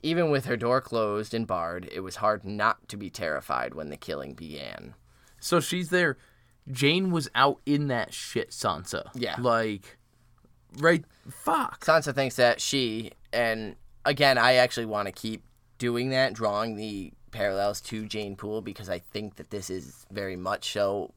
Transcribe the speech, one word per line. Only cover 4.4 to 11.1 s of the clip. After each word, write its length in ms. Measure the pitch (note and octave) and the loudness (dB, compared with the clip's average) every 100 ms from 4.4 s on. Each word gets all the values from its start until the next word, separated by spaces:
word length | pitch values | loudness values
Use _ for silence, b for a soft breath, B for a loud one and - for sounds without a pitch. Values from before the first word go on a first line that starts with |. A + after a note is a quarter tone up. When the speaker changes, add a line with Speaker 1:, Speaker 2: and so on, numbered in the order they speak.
| E2 D2 C2 G1+ G1+ - _ b b b | -12 -12 -12 -12 -16 -20 _ b b b
Speaker 2:
So 200 | - F3 | 2 2
she's 280 | - F3+ E3+ | 2 -4 0
there. 280 | F3+ E3+ - b b b b - | 2 2 0 b b b b -12
Jeyne 400 | C3 C#3 E3+ F#3+ | 2 4 4 2
was 180 | E3+ C3+ | 0 0
out 260 | A#2 C#3 - | 4 4 4
in 240 | - C#3+ C#3+ | 0 0 2
that 240 | B2 G#2 | -2 -2
shit, 380 | - - - - | -6 -6 -4 -4
Sansa. 580 | - A2 D#2 F2+ D#2+ - | -2 -2 -2 -4 -8 -8
Speaker 1:
Yeah. 220 | - A#2 E2+ | -6 -6 0
Speaker 2:
Like, 600 | B2 A2+ A2 G#2 - - _ _ _ _ _ _ _ - | 2 4 2 -4 -10 -20 _ _ _ _ _ _ _ 0
right, 260 | D#3+ E3+ D#3+ | 4 4 0